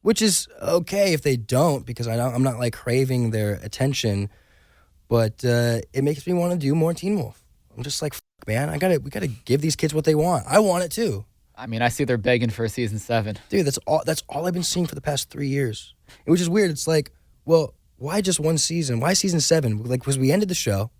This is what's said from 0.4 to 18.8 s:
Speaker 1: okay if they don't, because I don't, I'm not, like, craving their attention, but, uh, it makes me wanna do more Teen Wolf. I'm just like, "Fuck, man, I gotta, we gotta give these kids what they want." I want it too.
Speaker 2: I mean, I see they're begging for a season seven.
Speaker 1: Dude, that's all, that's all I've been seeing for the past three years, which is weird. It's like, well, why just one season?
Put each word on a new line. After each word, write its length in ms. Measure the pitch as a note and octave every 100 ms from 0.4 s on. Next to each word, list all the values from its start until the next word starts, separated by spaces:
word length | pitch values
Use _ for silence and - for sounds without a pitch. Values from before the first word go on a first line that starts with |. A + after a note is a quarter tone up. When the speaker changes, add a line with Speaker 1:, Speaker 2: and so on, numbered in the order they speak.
| - -
Speaker 1:
okay 540 | - F3 E3+ G3+ G3
if 80 | D#3+
they 140 | D3 B2+
don't, 460 | G#2+ B2+ E3 C#3 A#2
because 200 | A#2+ A#2
I 80 | A#2
don't, 160 | B2
I'm 80 | A#2+
not, 160 | C3 A#2+
like, 160 | B2
craving 560 | - - B2 C3 B2+ A#2
their 240 | A2 G#2
attention, 720 | G2+ - - C3+ C3+ A2+ G2 G2+ _ _ _ _ _ _ _ _
but, 340 | A#2 A2 -
uh, 360 | B2 A#2+ A#2+ A#2 -
it 100 | C3+
makes 220 | C#3+ D3 F3
me 80 |
wanna 220 | F3+ F3 F3
do 180 | C#3
more 180 | D#3+ D#3+
Teen 240 | E3+ F#3 G#3
Wolf. 260 | A#2 - _ _ _
I'm 80 | -
just 200 | B2+ -
like, 100 | D3+
"Fuck, 340 | - _ _ -
man, 220 | A2 D3
I 80 | D#3
gotta, 240 | F#3 E3
we 80 | C#3
gotta 160 | F3+ F3+
give 360 | G#2+ - C3+
these 120 | D#3 D3
kids 180 | D#3+
what 100 | D3+
they 100 | D#3
want." 300 | D#3 E3 D#3+ -
I 120 | G3
want 240 | G#3+ F3
it 60 | F3
too. 320 | - A3 G2+ G#2 _ _ -
Speaker 2:
I 100 | A#2
mean, 140 | A2+
I 80 | A#2+
see 160 | -
they're 140 | C3+ B2
begging 320 | G#2 B2 A#2
for 140 | G#2+
a 40 | A2+
season 300 | A2+ A#2 G#2+
seven. 400 | - A#2 G#2 G#2+ -
Speaker 1:
Dude, 160 | G3+ D3+
that's 120 | C3+ -
all, 160 | D#3
that's 180 | - D#3 -
all 180 | C#3+ F3
I've 60 |
been 100 | F3+
seeing 220 | E3+ - E3+
for 80 |
the 60 | D3
past 300 | C#3 C#3+ -
three 180 | - C#3+
years, 460 | C#3 C3 G#2+ - _ _ - -
which 140 | E3+
is 80 | E3+
weird. 200 | G3 G3
It's 160 | D3 -
like, 240 | D#3+ C#3 _ _ _ -
well, 260 | E3 D3 _ _ _
why 240 | C3+ G3
just 180 | F#3+ F3
one 180 | D#3 E3
season? 420 | - E3+